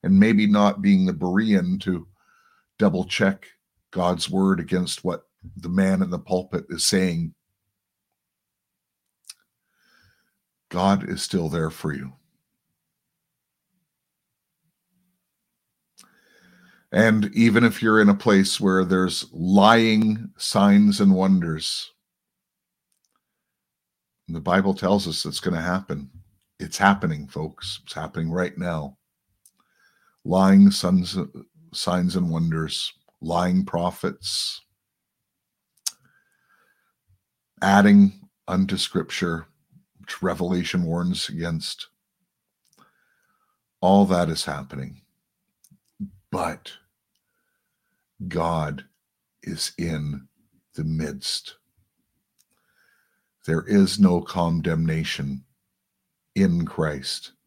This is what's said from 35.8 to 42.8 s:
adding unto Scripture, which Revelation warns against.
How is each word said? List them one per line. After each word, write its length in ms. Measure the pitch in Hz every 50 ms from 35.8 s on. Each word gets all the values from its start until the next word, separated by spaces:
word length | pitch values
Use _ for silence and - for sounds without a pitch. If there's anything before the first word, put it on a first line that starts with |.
| _ - - _ _ _ _ _ _ _ _ _ _ _ _ _ _ _ _ _ _ _ _ _ _ _ _ _ _ _ _ _ _ _ _ _
adding 520 | - 98 98 101 101 104 101 101 101 98 - - - _ _ _ _
unto 300 | - 92 92 95 98 98
Scripture, 680 | 92 - - - 92 80 - - - 90 87 82 82 80 _ _ _ _ _ _ _ _ _ _ _
which 240 | - - - - 92
Revelation 640 | 90 85 82 90 87 92 90 85 - - 90 87
warns 440 | 82 82 87 87 90 95 - - -
against. 600 | - 80 85 85 82 80 - - - - - _ _ _ _ _ _ _ _ _ _ _ _ _ _ _ _ _ _ _